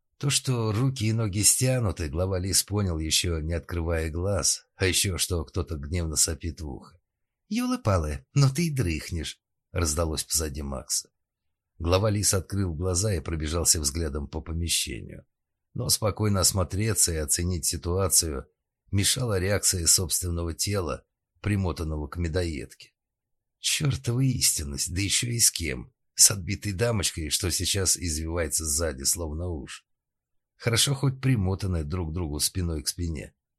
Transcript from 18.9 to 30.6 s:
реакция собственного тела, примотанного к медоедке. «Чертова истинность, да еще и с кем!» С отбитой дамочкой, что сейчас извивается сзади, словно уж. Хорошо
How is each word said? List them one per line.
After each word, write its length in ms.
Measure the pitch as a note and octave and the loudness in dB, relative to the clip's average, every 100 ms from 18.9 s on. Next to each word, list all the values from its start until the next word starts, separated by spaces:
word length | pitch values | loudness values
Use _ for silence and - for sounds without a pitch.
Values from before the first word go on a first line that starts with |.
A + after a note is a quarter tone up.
| G2 F#2+ - B2 G2 | 0 2 0 0 0
реакция 480 | F2+ G2+ - F#2 E2 | 0 2 2 2 4
собственного 720 | - F2 - F2+ E2+ E2+ D#2+ | 4 4 -2 -2 -2 -4 -2
тела, 500 | - G2+ D#2+ B1 - _ _ _ | -2 -2 -2 -4 -8 _ _ _
примотанного 680 | G2+ G2+ F#2 D#2 D#2+ D#2 D2 | 0 0 0 -2 -4 -4 -6
к 100 | F2 | -4
медоедке. 800 | E2+ D#2 F2 C#2+ A1+ - - _ _ _ _ _ _ _ | -2 0 -2 -4 -10 -16 -20 _ _ _ _ _ _ _
«Чертова 600 | - - D3 - - A#2+ | -2 0 0 0 0 2
истинность, 720 | C3+ - - - C#2+ C#2 - | 2 4 2 0 -4 -4 -4
да 100 | E2 | 0
еще 260 | G2+ - B1 | 0 0 0
и 120 | A#1+ | 2
с 120 | - | 2
кем!» 420 | - D#2 B1+ - _ _ - | 2 -4 -4 -8 _ _ 4
С 160 | - | 6
отбитой 400 | G#2+ E2+ G2 G#2 | 6 -2 -4 -4
дамочкой, 580 | F#2 A#2+ A2+ - - D2+ | 0 2 2 0 -2 -2
что 220 | - F#2 | -2 0
сейчас 460 | - F2 G2+ F#2 - | 0 0 0 2 0
извивается 680 | F2 D2+ E2 E2+ D#2 - D#2 | 0 -2 -2 -2 -2 -2 -2
сзади, 380 | D2 D#2+ C2+ | 0 -2 -2
словно 440 | C#2 F2 E2 D#2 F2 | -2 -2 -4 -4 -4
уж. 380 | D#2+ - - - _ _ _ _ _ _ | -6 -8 -14 -18 _ _ _ _ _ _
Хорошо 400 | _ | _